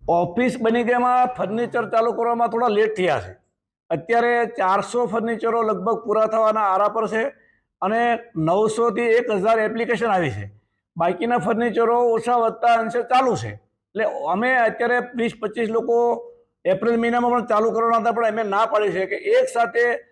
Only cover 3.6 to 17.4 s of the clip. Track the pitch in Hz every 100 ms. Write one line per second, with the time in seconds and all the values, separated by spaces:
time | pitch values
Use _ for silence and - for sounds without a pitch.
3.6 | _ _ _ 165 - 233 240 240 233 240
4.6 | 185 196 - 240 240 220 226 226 226 233
5.6 | 220 202 190 220 240 214 220 220 220 220
6.6 | 202 190 208 214 214 220 254 - _ _
7.6 | _ _ 185 226 240 233 - - 160 185
8.6 | 214 220 233 202 240 226 240 208 202 226
9.6 | 214 220 233 233 226 190 160 101 101 -
10.6 | _ _ _ - 170 185 233 240 151 202
11.6 | 240 214 233 240 240 226 226 240 226 220
12.6 | 233 233 220 240 233 254 262 180 110 104
13.6 | _ _ _ 196 220 - 143 185 240 254
14.6 | 226 220 240 247 240 240 233 - 214 214
15.6 | 226 226 262 233 240 233 - - _ _
16.6 | - 190 220 233 233 240 240 240